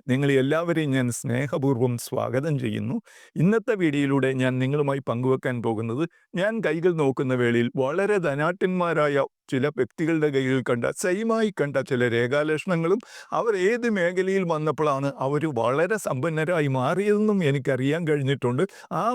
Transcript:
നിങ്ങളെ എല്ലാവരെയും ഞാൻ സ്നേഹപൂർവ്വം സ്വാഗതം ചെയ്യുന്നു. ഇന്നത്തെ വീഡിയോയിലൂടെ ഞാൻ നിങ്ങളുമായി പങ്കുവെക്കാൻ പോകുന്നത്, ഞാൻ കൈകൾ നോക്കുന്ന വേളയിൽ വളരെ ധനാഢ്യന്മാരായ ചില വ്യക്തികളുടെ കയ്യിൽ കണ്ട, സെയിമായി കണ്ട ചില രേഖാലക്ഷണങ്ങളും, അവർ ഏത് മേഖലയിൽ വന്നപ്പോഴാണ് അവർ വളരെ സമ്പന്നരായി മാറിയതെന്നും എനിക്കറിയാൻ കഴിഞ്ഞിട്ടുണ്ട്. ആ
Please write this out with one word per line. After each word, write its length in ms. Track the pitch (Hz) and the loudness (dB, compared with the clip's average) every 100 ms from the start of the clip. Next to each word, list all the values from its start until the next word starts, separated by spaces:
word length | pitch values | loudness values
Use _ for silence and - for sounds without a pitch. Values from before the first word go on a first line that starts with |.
| - | -2
നിങ്ങളെ 240 | 131 143 135 | 0 2 2
എല്ലാവരെയും 480 | 135 156 170 160 151 131 | 2 0 0 0 0 0
ഞാൻ 100 | 123 117 | -2 -4
സ്നേഹപൂർവ്വം 760 | 123 120 139 - 135 127 123 120 - | -4 -4 -2 -2 0 2 0 -2 -6
സ്വാഗതം 480 | 117 110 120 160 139 | -4 -2 -2 -2 -2
ചെയ്യുന്നു. 340 | 123 110 107 220 - - - - | -2 -4 -4 -6 -8 -20 -10 0
ഇന്നത്തെ 320 | 170 220 214 214 | 2 2 2 2
വീഡിയോയിലൂടെ 480 | 165 143 139 135 131 131 | 2 2 2 2 2 2
ഞാൻ 100 | 127 127 | 0 2
നിങ്ങളുമായി 400 | 131 147 143 139 131 | 0 0 0 -2 -2
പങ്കുവെക്കാൻ 480 | 117 127 131 139 123 113 | -2 0 0 0 -2 -2
പോകുന്നത്, 380 | 107 113 120 170 _ _ 170 | -2 -2 -4 -4 _ _ -4
ഞാൻ 120 | 202 226 170 | -2 0 -2
കൈകൾ 260 | 160 180 160 | 0 0 2
നോക്കുന്ന 340 | 139 131 131 127 | 0 0 0 2
വേളയിൽ 280 | 120 120 120 135 | 2 2 2 0
വളരെ 360 | 131 165 202 208 165 | -2 0 0 0 0
ധനാഢ്യന്മാരായ 1000 | 139 156 185 185 185 170 160 147 139 135 _ - | 0 -2 0 -2 0 0 2 2 2 0 _ -6
ചില 140 | 135 135 - | -2 -2 -2
വ്യക്തികളുടെ 500 | 123 - 160 160 151 | -4 -2 -2 0 2
കയ്യിൽ 260 | 139 131 131 123 | 2 0 0 0
കണ്ട, 160 | 120 131 - | -2 -2 -2
സെയിമായി 480 | 185 185 226 226 220 - | -2 -2 0 0 0 0
കണ്ട 180 | 143 135 123 | -2 -2 -2
ചില 180 | 127 120 | 0 2
രേഖാലക്ഷണങ്ങളും, 840 | 117 120 143 156 156 - 170 165 208 - - - 151 | 2 0 0 0 -2 0 0 0 -2 -4 -18 -6 -4
അവർ 140 | 226 196 185 | 0 2 2
ഏത് 180 | 240 240 202 | 2 0 0
മേഖലയിൽ 480 | 170 185 190 190 175 | 0 0 0 0 0
വന്നപ്പോഴാണ് 560 | 156 156 139 151 139 139 185 135 | 0 -2 0 0 0 -2 -2 -2
അവർ 160 | 147 156 120 | -2 -2 0
വളരെ 360 | 113 139 180 214 - | 0 2 0 -2 -4
സമ്പന്നരായി 640 | 139 160 156 156 170 147 131 | -4 -2 -2 -2 0 0 0
മാറിയതെന്നും 600 | 127 180 208 208 214 202 151 | 0 0 2 2 2 2 2
എനിക്കറിയാൻ 520 | 139 127 127 135 156 160 | 0 0 0 0 0 0
കഴിഞ്ഞിട്ടുണ്ട്. 560 | 147 135 139 123 127 190 - - 156 | 0 0 0 0 0 -2 -4 -8 -4
ആ 20 | 214 | -2